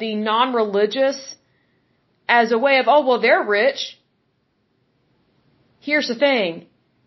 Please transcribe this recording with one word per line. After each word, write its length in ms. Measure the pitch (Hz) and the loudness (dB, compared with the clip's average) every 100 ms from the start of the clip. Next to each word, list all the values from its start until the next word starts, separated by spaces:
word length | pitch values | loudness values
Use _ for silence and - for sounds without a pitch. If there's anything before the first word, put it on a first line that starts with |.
the 120 | 220 208 | -6 -4
non-religious 1040 | 214 220 262 240 214 202 214 247 269 269 - - _ _ _ _ _ _ _ _ - | -2 0 0 0 -2 0 -2 0 -2 -2 -12 -20 _ _ _ _ _ _ _ _ 0
as 240 | 240 226 | 2 2
a 60 | 233 277 | 0 2
way 140 | 269 | 2
of, 80 | 240 | 4
"Oh, 140 | 294 262 | 2 2
well, 120 | 240 | 0
they're 240 | 220 349 | 2 0
rich." 380 | 233 202 254 - - - _ _ _ _ _ _ _ _ _ _ _ _ _ _ _ _ _ _ | 2 0 0 -2 -10 -16 _ _ _ _ _ _ _ _ _ _ _ _ _ _ _ _ _ _
Here's 280 | - 302 269 | -4 -2 -2
the 80 | 233 | 0
thing. 500 | 285 254 185 170 - _ _ _ | 0 2 -2 -6 -16 _ _ _